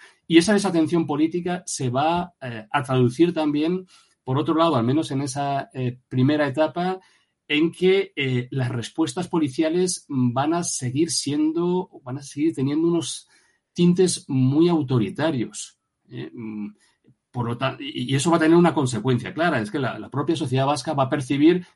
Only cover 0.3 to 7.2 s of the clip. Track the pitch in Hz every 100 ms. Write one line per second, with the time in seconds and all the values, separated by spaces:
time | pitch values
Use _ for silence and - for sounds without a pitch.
0.3 | 165 180 202 196 170 156 170 147 147 160
1.3 | 175 175 180 - - 127 127 156 175 175
2.3 | - 127 113 104 143 131 127 120 131 170
3.3 | 165 151 147 160 185 185 - _ _ -
4.3 | 131 156 156 165 131 117 151 156 135 143
5.3 | 139 139 139 - 135 123 127 - 127 131
6.3 | 151 143 131 156 175 180 185 _ _